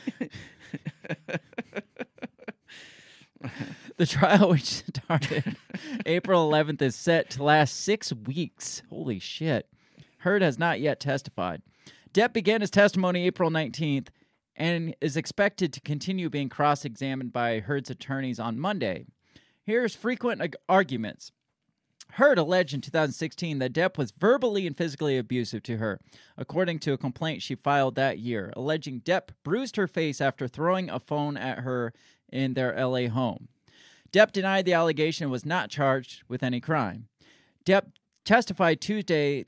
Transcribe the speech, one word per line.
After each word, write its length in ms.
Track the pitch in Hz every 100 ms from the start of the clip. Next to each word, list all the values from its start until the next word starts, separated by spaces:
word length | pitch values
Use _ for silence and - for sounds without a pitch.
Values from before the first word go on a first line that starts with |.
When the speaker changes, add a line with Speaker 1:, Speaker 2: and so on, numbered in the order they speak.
| - -
Speaker 1:
<laughs> 1200 | - - - - - - - - 190 160 - 165 - - - - - - - - - - - - _ - - - - - - _ 127 147 123 - - -
Speaker 2:
The 100 | 170
trial, 440 | 135 170 196 185
which 140 | 160
started 920 | - - - - - 160 139 - 170 247 _ -
<laughs> 260 | 311 262 -
April 380 | 175 190 180
eleventh, 360 | 160 151 151 147
is 120 | 131
set 360 | - - 165 -
to 120 | 131
last 380 | 143 156 147 -
six 320 | - 214 -
weeks. 720 | 117 107 143 175 - - - -
Holy 280 | - 151 101
shit. 500 | - - 160 123 - _ _ _ - _
Heard 240 | 175 202
has 160 | 180 127
not 220 | 170 120
yet 200 | 143 139
testified. 600 | 143 139 - - 90 85 - _ - - _
Depp 200 | 190 240
began 280 | 233 180 214
his 100 | 202
testimony 560 | 202 202 190 185 180 180
April 240 | 180 170
nineteenth 600 | 160 147 123 156 139 - _ _ _ _ _
and 380 | 165 170 165 -
is 160 | 160 139
expected 560 | - - 202 - 175
to 80 | -
continue 480 | - 147 180 190 170
being 200 | 147 139
cross-examined 840 | - 147 143 147 110 135 135 127
by 280 | 120 120 113
Heard's 300 | 101 143 131
attorneys 480 | 131 - 135 131 113
on 180 | 117 117
Monday. 480 | 175 202 107 87 62 _ _ - _ _
Here's 320 | - 226 240
frequent 460 | - 233 247 240 220
ag-, 140 | 165 - -
arguments. 640 | 185 170 123 110 - - _ _ _ _ _ _ _ -
Heard 260 | - 277 226
alleged 360 | 151 185 160
in 60 | 139
two 100 | -
thousand 220 | 165 151
sixteen 460 | - 156 - 170 147
that 140 | 127
Depp 260 | 127 185 185
was 120 | 127
verbally 560 | - 208 269 254 202 180
and 100 | 139
physically 420 | 170 135 151 131
abusive 440 | 107 123 117 113
to 120 | - 117
her, 240 | 110 95 _ - - -
according 420 | 135 165 180 165
to 120 | -
a 60 | 135
complaint 440 | 139 123 160 151
she 120 | -
filed 400 | 139 - 143 135 127
that 220 | 135 90
year, 340 | 117 113 92 -
alleging 460 | 131 156 151 131
Depp 260 | 160 180 - -
bruised 320 | 139 208 269 -
her 100 | 185
face 340 | - 160 135
after 280 | 139 - 127
throwing 420 | - 165 185 180
a 80 | 123
phone 380 | - 147 147 143
at 240 | 127 -
her 320 | 127 127 117 - _ _ _
in 220 | 127 135
their 200 | 127 127
L 220 | 87 127 127
A 100 | 123
home. 420 | 117 123 - - _ _ _ - _ _
Depp 200 | 190 214
denied 320 | 202 190 190
the 80 | 180
allegation 520 | 170 165 151 156 156
and 60 | 151
was 120 | 127
not 240 | 151 180 104
charged 520 | - 139 135 127 - _
with 140 | 123
any 180 | 131 123
crime. 480 | 135 156 110 95 113 _ _ _ _ _ -
Depp 260 | 196 - _ _ _
testified 560 | - 226 226 180 175 160
Tuesday 640 | - 214 190 160 147 143